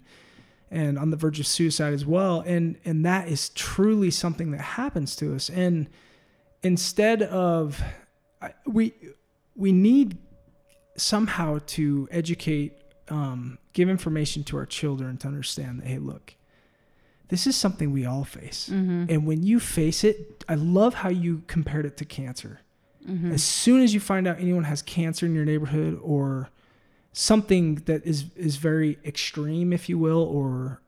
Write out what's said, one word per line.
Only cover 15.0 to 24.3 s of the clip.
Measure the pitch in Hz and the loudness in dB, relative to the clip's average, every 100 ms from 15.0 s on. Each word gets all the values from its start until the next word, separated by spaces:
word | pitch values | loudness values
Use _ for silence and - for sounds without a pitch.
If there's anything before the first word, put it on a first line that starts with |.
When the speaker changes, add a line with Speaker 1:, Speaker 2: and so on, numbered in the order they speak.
| 131 127 | -6 -8
Speaker 1:
to | 139 | -8
understand | 143 123 - 131 123 | -8 -8 -8 -8 -8
that, | 127 | -8
hey, | 131 | -8
look, | 139 - - - _ _ _ _ _ _ _ _ - | -8 -10 -16 -20 _ _ _ _ _ _ _ _ -6
this | 180 269 | -2 0
is | 262 | 2
something | 196 180 151 | 0 0 -2
we | 139 123 | 0 -2
all | 131 | -4
face. | 135 - - - - | -6 -10 -14 -12 -4
Speaker 2:
Mm-hmm. | 190 185 175 175 | -2 0 0 0
Speaker 1:
And | 156 151 | 0 0
when | 156 | 0
you | 185 233 | 2 2
face | - - 160 175 | 2 0 0 2
it, | 214 214 - - - | 2 2 -4 -14 -4
I | 156 | 0
love | 160 185 226 247 | 2 4 4 2
how | 185 | -2
you | 180 170 160 - | 0 0 -2 -4
compared | 165 147 147 147 | -4 -2 -2 -4
it | - | -6
to | 147 | -12
cancer. | - 135 123 - 139 _ _ _ _ - | -10 -10 -10 -14 -18 _ _ _ _ -8
Speaker 2:
Mm-hmm. | 185 175 | -4 0
Speaker 1:
As | 156 | 0
soon | - - 233 262 | 0 2 6 8
as | 247 | 6
you | 208 | 4
find | - 190 | 0 0
out | 185 | 0